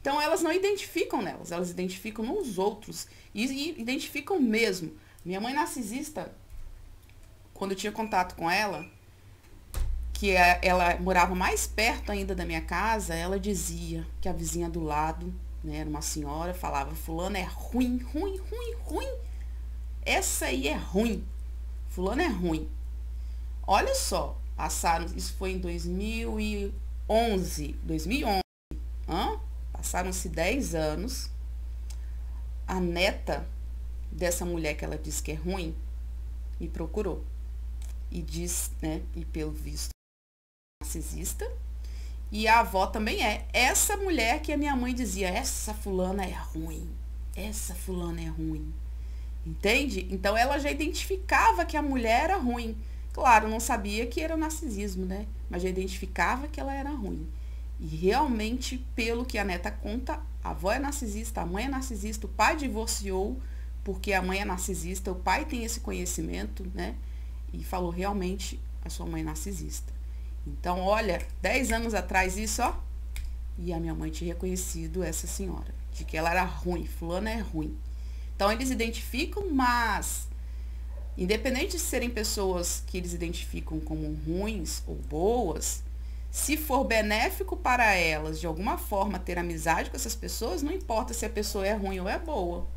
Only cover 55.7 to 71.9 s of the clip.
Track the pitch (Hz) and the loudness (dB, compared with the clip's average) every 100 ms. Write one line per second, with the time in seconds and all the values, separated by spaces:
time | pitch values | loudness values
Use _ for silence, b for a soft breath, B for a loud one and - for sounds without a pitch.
55.7 | 185 185 - 190 - 175 254 294 - 269 | 0 -2 -2 -6 2 2 2 -2 -4 -4
56.7 | 277 277 294 196 165 156 B B B B | -2 -2 -2 -4 -4 -4 B B B B
57.7 | - 165 156 185 233 294 226 214 254 - | -6 -4 2 4 6 4 2 0 0 -2
58.7 | 262 - - 226 233 240 214 202 175 208 | -4 -4 0 2 2 0 0 2 0 -2
59.7 | - - 226 262 302 - - - 165 180 | -4 -2 -2 -2 -4 -4 -4 -4 0 2
60.7 | 240 277 285 233 202 226 - 170 185 254 | 2 2 -2 -2 -4 -4 -2 -2 0 0
61.7 | 262 262 214 202 214 202 - 226 320 277 | -2 -2 -4 -2 -4 -4 4 6 6 0
62.7 | 214 220 - 202 190 202 254 B B B | 0 0 -2 0 0 0 -2 B B B
63.7 | - - 185 - 190 185 190 208 185 - | -6 -4 -2 2 2 4 0 0 -2 -2
64.7 | 175 160 190 - 185 - 202 302 247 226 | -2 -2 -4 -2 -2 2 2 2 -2 -2
65.7 | - - 185 180 - 165 175 208 - 185 | -2 -2 -2 -2 -2 -2 -2 -4 -4 -6
66.7 | 185 180 247 B B B B B 175 156 | -4 -4 -4 B B B B B -6 -4
67.7 | 185 175 175 190 208 180 196 - - - | -2 0 0 0 0 0 -2 -4 -6 -6
68.7 | - 165 - 170 160 156 151 196 185 151 | -6 -6 -6 -4 -2 -2 -4 -4 -4 -4
69.7 | 147 - - B B B B - 143 175 | -6 -6 -6 B B B B -6 -4 -2
70.7 | 180 185 214 220 170 - - 185 247 247 | 0 4 4 4 0 0 0 2 4 4
71.7 | 226 233 | 2 2